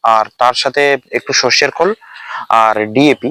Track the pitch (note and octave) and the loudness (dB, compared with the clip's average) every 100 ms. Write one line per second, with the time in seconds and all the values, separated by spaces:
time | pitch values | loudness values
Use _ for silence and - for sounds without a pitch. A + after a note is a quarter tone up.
0 | A2+ A2 G#2 _ B2 B2 C#3 C#3 C#3+ C#3 | 2 2 0 _ 0 0 -4 0 0 0
1 | _ A#2+ - C3+ B2 - C#3+ - F3 A3 | _ -8 -4 -2 0 0 -2 0 -2 -2
2 | - - - - - A2+ A2 G#2+ G#2+ A2+ | -12 -20 -14 -14 0 2 2 0 -2 2
3 | D3 B2+ D3+ | 2 2 -4